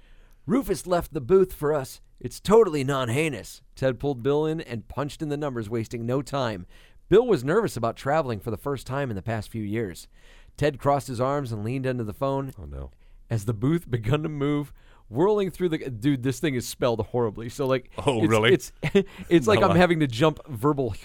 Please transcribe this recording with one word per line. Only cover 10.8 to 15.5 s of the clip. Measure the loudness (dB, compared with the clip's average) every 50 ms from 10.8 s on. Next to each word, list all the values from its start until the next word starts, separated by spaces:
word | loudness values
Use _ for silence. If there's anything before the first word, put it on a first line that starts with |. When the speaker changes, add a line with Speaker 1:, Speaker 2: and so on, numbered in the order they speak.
| 0 0 0 0 0 -4
Speaker 1:
his | -4 -4
arms | -2 -2 -2 -2 -4 -4
and | -6 -6 -4
leaned | -4 -4 -4 -4
into | -4 -4 -4 -4
the | -6 -6
phone. | -4 -4 -2 -2 -2 -4 -8 -12 -14
Speaker 2:
Oh, | -16
no. | -14 -12 -12 -12 -14 -16 _ -20 -20 -20 -20 -8 -6
Speaker 1:
As | -4 -4 -2
the | -2 -2
booth | 0 0 0 0 0 0 -4
<laughs> |
begun | -6 -4 0 0 0 0 0
to | -4
move, | -4 -2 -2 0 0 -2 -4 -6 -12 -20 -20 -20 -20 -20 -20 -8
whirling | -2 2 2 4 4 2 0 -2